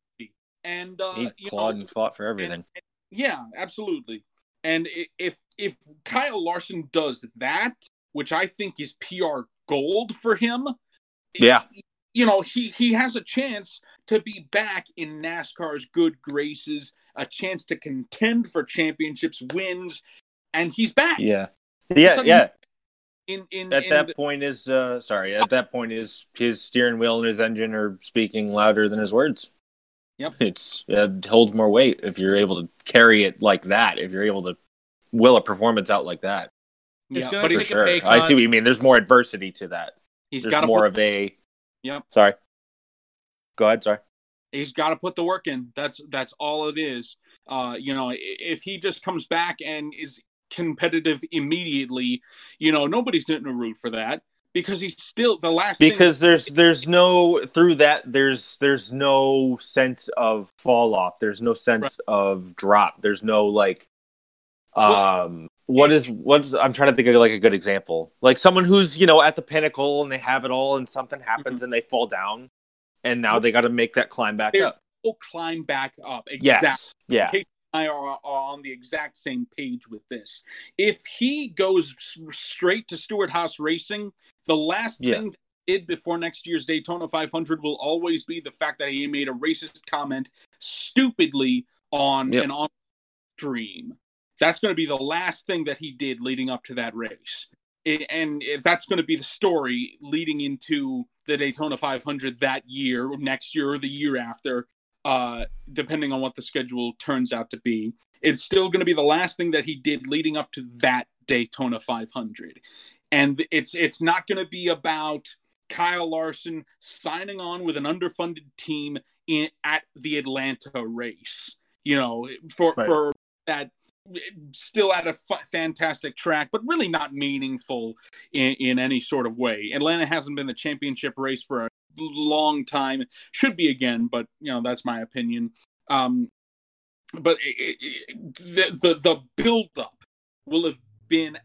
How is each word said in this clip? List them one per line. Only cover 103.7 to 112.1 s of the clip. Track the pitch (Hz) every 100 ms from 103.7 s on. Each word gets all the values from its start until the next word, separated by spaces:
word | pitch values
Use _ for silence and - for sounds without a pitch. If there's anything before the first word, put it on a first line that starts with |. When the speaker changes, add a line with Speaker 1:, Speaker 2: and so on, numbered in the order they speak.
Speaker 1:
or | 143
the | 139
year | 143 147 131
after, | 117 113 139 123 123 _ _ _
uh, | 143 131 123 117 117 - -
depending | 135 135 156 143
on | 131
what | 131 135
the |
schedule | 143 139 123 123 120 -
turns | - 131 123
out | 117 113
to | 113
be. | 123 113 110 - _ _
It's | 156 -
still | - 190 185
gonna | 185 175
be |
the | 160
last | 147 156 180 -
thing | 175
that | 156 139
he | 143
did | 139 143 131
leading | 147 156 151
up | 143
to | - 123 120
that | 131 123 - _ -
Daytona | 123 117 - 127 117
five | - 117 113